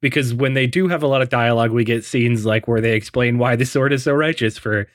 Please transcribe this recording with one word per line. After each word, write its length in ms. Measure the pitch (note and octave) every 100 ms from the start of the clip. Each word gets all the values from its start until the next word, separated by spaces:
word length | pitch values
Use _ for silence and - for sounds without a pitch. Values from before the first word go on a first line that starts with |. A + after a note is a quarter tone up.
because 320 | C#3 D3 B2+
when 200 | A#2+ C3+
they 120 | C3 B2+
do 200 | F3 F#3+
have 140 | E3+
a 40 | D3
lot 140 | C3+
of 60 | B2+
dialogue, 420 | B2 A#2 A#2 A#2
we 100 | A#2+
get 200 | A2+ A#2
scenes, 400 | - B2 A#2+ A#2 A2
like, 220 | A2 A#2
where 120 | A2+
they 140 | A2+
explain 440 | A2 - B2+ A#2+ A#2+
why 180 | B2 A#2+
the 80 | B2+
sword 260 | C#3 C3+
is 120 | C#3
so 80 | D3
righteous 420 | C#3+ D#3 D#3+ A2 -
for 280 | A2 G#2+ G#2